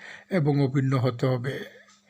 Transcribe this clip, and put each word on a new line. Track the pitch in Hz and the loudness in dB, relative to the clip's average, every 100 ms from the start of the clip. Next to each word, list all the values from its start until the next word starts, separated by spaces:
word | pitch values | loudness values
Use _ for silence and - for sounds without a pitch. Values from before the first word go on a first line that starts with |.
| - - - | -20 -18 -4
এবং | 190 147 143 | 0 2 4
অভিন্ন | 139 139 135 135 | 2 2 0 2
হতে | 123 120 135 | 0 0 0
হবে। | 127 131 135 - - - - _ | 0 -4 -8 -12 -18 -20 -20 _